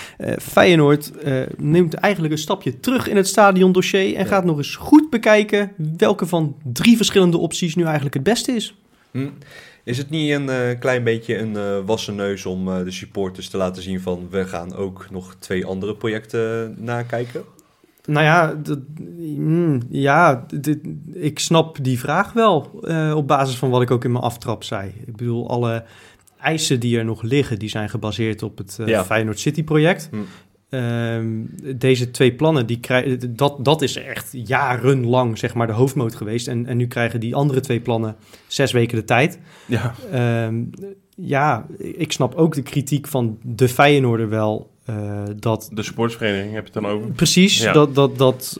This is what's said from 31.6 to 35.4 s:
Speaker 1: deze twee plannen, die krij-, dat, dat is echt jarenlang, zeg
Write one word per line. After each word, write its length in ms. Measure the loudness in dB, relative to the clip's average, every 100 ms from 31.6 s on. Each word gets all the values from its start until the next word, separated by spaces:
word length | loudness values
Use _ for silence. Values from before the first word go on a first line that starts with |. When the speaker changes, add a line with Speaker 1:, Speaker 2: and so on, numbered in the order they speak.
| -10 0
Speaker 1:
deze 320 | 2 2 2
twee 220 | 2 2
plannen, 320 | 4 2 2 0
die 140 | -4
krij-, 380 | 0 0 0 -2 -4
dat, 340 | 0 0 2
dat 180 | 2 2
is 140 | 0 -4
echt 320 | -10 -12 -12
jarenlang, 1080 | -10 -2 0 2 2 2 4 4 2 2
zeg 160 | 0